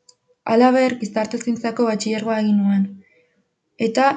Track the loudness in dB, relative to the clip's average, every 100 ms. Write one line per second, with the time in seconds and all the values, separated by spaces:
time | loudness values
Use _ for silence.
0 | _ _ _ _ 0 4 4 4 2 -2
1 | -6 -4 -4 -6 -4 -4 -4 -2 -2 -2
2 | -4 -4 -4 -2 2 2 2 0 -2 -6
3 | _ _ _ _ _ _ _ _ -2 2
4 | 0